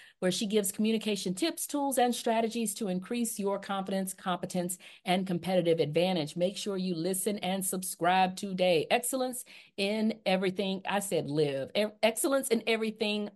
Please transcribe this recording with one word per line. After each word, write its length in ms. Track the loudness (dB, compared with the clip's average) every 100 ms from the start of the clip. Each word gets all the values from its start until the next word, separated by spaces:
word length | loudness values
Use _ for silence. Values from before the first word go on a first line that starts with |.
| -20 _
where 120 | 0
she 160 | 0 0
gives 240 | 0 0
communication 600 | 0 0 2 0 -2 -2
tips, 340 | 0 -2 -2 -4
tools, 300 | -2 0 2
and 180 | 2
strategies 600 | 2 0 0 0 -2 -4
to 140 | -2 -2
increase 500 | -2 -2 -4 -2 -2
your 200 | -2 -2
confidence, 540 | -4 -4 -2 -2 -4
competence, 640 | -6 -4 -4 -2 -2 -2 -6 -12 -14 0
and 200 | 0 0
competitive 540 | -2 2 2 4 4
advantage. 560 | 4 2 2 2 -2 0
Make 220 | -2 -2
sure 180 | -4 -2
you 180 | -2
listen 440 | -2 -2 -2 -2 -2
and 260 | -2 -2
subscribe 720 | -2 -4 -6 0 2 4 4 0
today. 500 | -6 2 4 4 4
Excellence 560 | 0 2 -2 -4 -6 -12 -20 -18 -4
in 400 | -2 2 0 0 0
Everything, 560 | 2 2 0 -2 -2 -2
I 120 | -2
said 320 | 0 -2 0
live. 400 | 2 2 0 -2
E-, 120 | -2 -2 2
Excellence 460 | 0 2 0 0 2
in 140 | 0 2
Everything 640 | 0 0 -2 -2 -2 -4